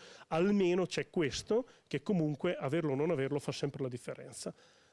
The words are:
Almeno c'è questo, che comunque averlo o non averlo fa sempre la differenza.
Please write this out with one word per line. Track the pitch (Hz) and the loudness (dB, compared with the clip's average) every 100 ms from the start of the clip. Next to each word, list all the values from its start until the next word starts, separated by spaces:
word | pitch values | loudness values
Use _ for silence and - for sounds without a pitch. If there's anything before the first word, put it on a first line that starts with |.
| - - - | -12 -20 -4
Almeno | 160 190 202 180 180 175 | 2 4 4 4 4 0
c'è | - 135 | -2 -2
questo, | 185 143 - - 220 262 - _ | 0 0 -2 0 0 0 -10 _
che | 143 | -6
comunque | - 185 151 147 175 - | 0 2 2 0 -2 -2
averlo | 143 165 156 | 0 0 0
o | 135 | 0
non | 165 | 2
averlo | 147 135 143 | 0 0 -2
fa | - | -2
sempre | - 143 135 | -4 -6 -4
la | 131 | -6
differenza. | 123 - - 131 - - - - _ _ | -6 -10 -12 -14 -12 -12 -12 -20 _ _